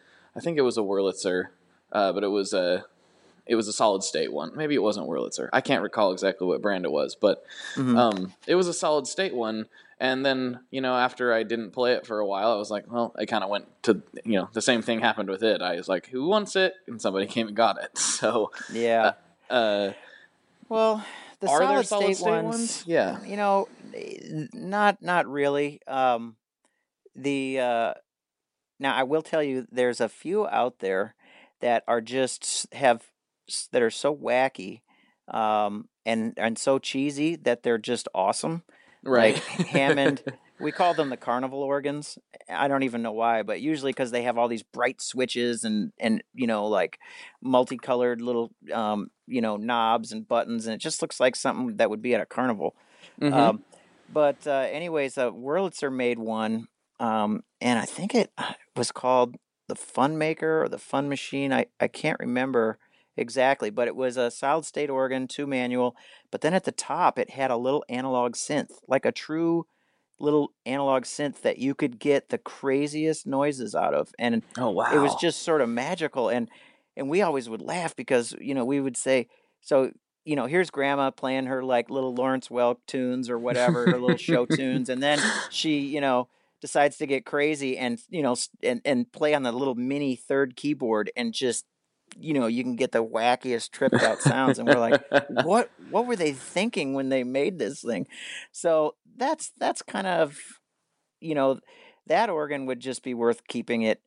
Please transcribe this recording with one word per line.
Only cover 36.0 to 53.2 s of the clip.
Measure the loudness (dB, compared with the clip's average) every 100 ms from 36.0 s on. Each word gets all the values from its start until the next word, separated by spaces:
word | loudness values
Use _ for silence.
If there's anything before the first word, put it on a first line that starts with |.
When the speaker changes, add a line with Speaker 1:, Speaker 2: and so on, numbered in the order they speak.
| -2
Speaker 2:
and, | 0 -2 -2
and | -2 0
so | 2 2
cheesy | 0 -2 -2 0 -2 0
that | 0 0
they're | 0 0
just | 0 -4 -2 0
awesome. | 0 0 -2 -6 -10 _ _ _
Speaker 1:
Right. | 2 6 6 4
Speaker 2:
Like | -4 -4 0
Hammond, | 2 4 4 4 2 -6
Speaker 1:
<laughs> | -12 _ _
Speaker 2:
we | -6
call | 2 2 2
them | -2
the | -4
carnival | -2 -2 -2 -4
organs. | -2 0 -2 -4 -10 -16 _ -20 -8
I | -2 2
don't | 2
even | 0 -2
know | -4
why, | 0 2 2
but | 0 -4
usually | -2 -2 -2
'cause | -2 -2
they | -2
have | -2 0
all | 0
these | 0
bright | -8 -2 -2 -2
switches | -8 -2 -2 0 -2 -2 -2
and, | -2 -2 -2
and, | 0 0 -4
you | -4 -2
know, | 0 0
like, | 2 0 -4 -20 -20 -20 _
multicolored | 0 2 2 -4 -2 0 2 0
little, | -2 -2 -4 _ -8
um, | -4 -2 -2 -4 _ -6
you | -2
know, | -2 -4
knobs | -2 0 2 2 -2
and | -12 -2
buttons, | 0 0 -4 -4
and | -6
it |
just | -6 -4
looks | -6 2
like | 0 2
something | -4 -2 -4 0
that | 0
would | 2
be | 0 -2
at |
a | -2
carnival. | -2 -2 -2 -4 -6 _ _ -20 -4